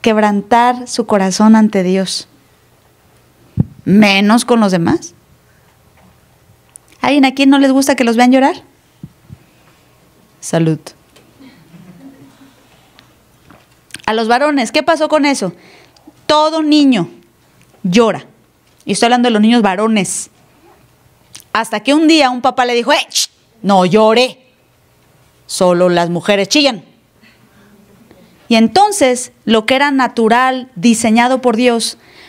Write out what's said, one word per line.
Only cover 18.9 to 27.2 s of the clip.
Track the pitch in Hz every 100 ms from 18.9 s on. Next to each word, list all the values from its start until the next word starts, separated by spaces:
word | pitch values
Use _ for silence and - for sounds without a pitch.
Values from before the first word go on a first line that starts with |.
estoy | 196 233
hablando | 247 -
de |
los | 220
niños | 214 240
varones. | 202 185 220 220 185 - - _ _ _ _ _ _ _ _ _ _ - -
Hasta | 214 226 214
que | 233
un | 294 311
día | 320 262
un | 247
papá | 262 254
le | 247
dijo, | 240 233
"Eh, | 247 262
ch, | - - _ _ _
no | 190 196
llore. | 180 208 220 220 254 - _ _ _ _ _ _ _ _ _ _ _
Solo | - 180 175 180
las | 175 175
mujeres | 175 - 202 196
chillan". | 302 285 208 - _ _ _